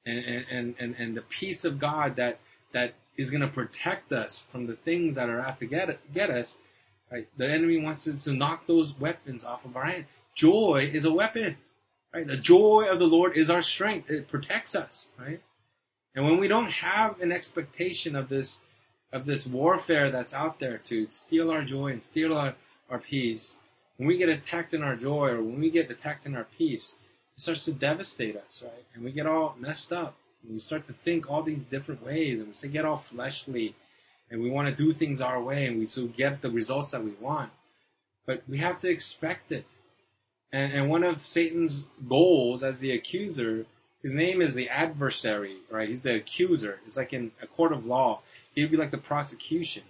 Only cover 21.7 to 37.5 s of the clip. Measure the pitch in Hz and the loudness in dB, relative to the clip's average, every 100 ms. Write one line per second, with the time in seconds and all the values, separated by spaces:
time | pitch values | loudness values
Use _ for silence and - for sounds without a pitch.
21.7 | 135 139 120 - 156 160 151 139 - _ | -4 -4 -4 -6 -2 0 2 0 -4 _
22.7 | _ _ 123 - 139 120 110 - - _ | _ _ -10 -4 -2 0 -2 -10 -16 _
23.7 | _ _ - 139 180 175 151 - 170 165 | _ _ -2 0 4 4 2 -2 -6 -4
24.7 | 160 147 120 131 147 139 117 110 127 160 | -2 -2 -2 -2 0 2 0 -2 0 2
25.7 | 165 156 120 151 147 143 131 113 - 160 | 2 0 -6 -8 -10 -8 -8 -10 -2 -2
26.7 | 113 - - _ _ _ - - 160 - | -2 -8 -16 _ _ _ -8 -6 -4 -4
27.7 | 135 139 160 196 - 113 104 - - 123 | -2 -2 -2 -6 -6 -6 -6 -12 -16 -14
28.7 | 117 - 117 123 139 156 160 156 127 131 | -18 -20 -12 -8 -4 0 2 0 -4 -8
29.7 | 151 - 175 160 - _ _ 113 110 - | -8 -6 -6 -6 -10 _ _ -12 -10 -6
30.7 | 156 147 120 170 170 143 147 156 151 - | -8 -8 -6 -2 -2 0 -2 -2 -4 -4
31.7 | 139 139 123 120 151 156 117 107 104 139 | -8 -6 -10 -6 -2 0 -2 -6 -12 -6
32.7 | 147 156 143 - 120 135 139 - 120 110 | -2 -2 -2 -6 -8 -8 -8 -6 -4 -4
33.7 | - _ _ _ _ _ 117 120 135 143 | -6 _ _ _ _ _ -4 -2 0 0
34.7 | 139 156 151 151 135 127 127 120 143 135 | 2 2 4 0 0 0 -2 -2 -2 0
35.7 | 113 110 131 120 117 135 139 135 117 107 | 0 -2 -4 -6 0 0 0 -2 -2 0
36.7 | 135 143 127 107 101 123 151 117 | -2 -2 -6 -6 -8 -6 -4 -6